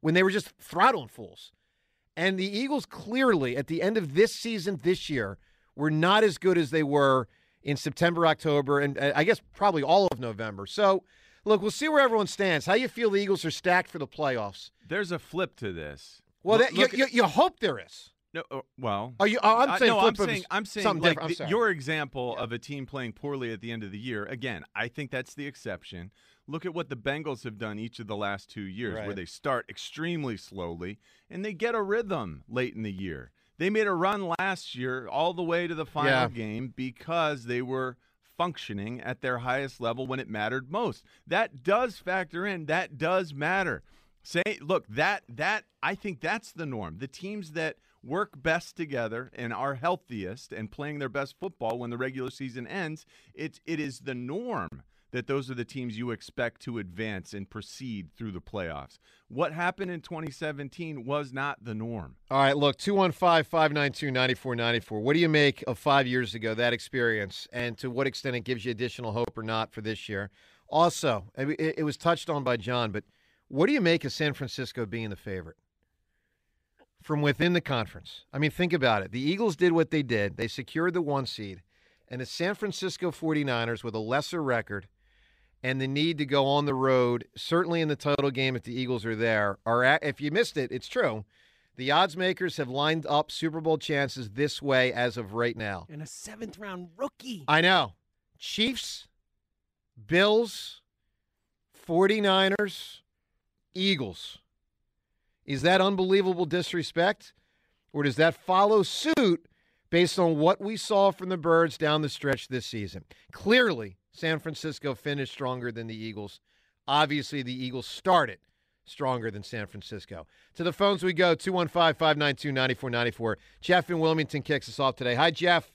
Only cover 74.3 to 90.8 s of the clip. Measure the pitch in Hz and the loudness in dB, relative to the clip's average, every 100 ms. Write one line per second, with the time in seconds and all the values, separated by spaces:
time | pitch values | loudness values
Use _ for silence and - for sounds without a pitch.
74.3 | 135 131 - 123 - 110 113 110 95 - | -4 -8 -8 -10 -6 -6 -6 -8 -10 -8
75.3 | 95 82 - _ _ _ _ _ _ _ | -10 -10 -18 _ _ _ _ _ _ _
76.3 | _ _ _ _ _ _ _ - 147 147 | _ _ _ _ _ _ _ -6 0 2
77.3 | 135 175 175 - 127 104 85 - - _ | 2 2 2 0 -4 -4 -8 -18 -20 _
78.3 | 139 151 - 180 165 131 107 92 113 139 | -2 -2 0 0 2 4 2 0 -4 -2
79.3 | 190 226 147 175 165 160 160 135 113 101 | 0 0 4 4 4 4 2 0 0 0
80.3 | 92 113 - 120 156 175 175 151 139 127 | -2 -6 -6 -8 -2 0 0 0 -2 -2
81.3 | - 104 90 _ _ _ _ _ 127 127 | -8 -10 -12 _ _ _ _ _ -10 -10
82.3 | - 175 208 214 - 185 - 180 - 160 | -4 -4 -2 -6 -4 -6 -4 -6 -4 -2
83.3 | 151 143 120 117 113 120 110 110 131 147 | 0 0 0 -2 -4 -4 -6 -2 -2 -2
84.3 | 175 143 117 107 101 90 _ _ _ _ | -4 0 0 -2 -10 -10 _ _ _ _
85.3 | _ _ _ 127 131 135 139 160 156 143 | _ _ _ -4 -2 0 0 0 0 0
86.3 | 139 139 143 143 131 131 131 123 120 - | 2 4 2 2 2 4 4 4 0 -4
87.3 | - - 165 175 170 160 147 147 143 139 | -14 0 0 2 0 0 -2 0 2 0
88.3 | 127 131 127 - 120 127 123 110 110 113 | 0 0 -2 -6 -6 -2 -2 -2 0 2
89.3 | 110 104 98 - 117 127 156 151 135 147 | 2 0 -2 0 2 4 4 0 -4 -2
90.3 | 170 233 - 131 123 | 0 0 -2 -4 -6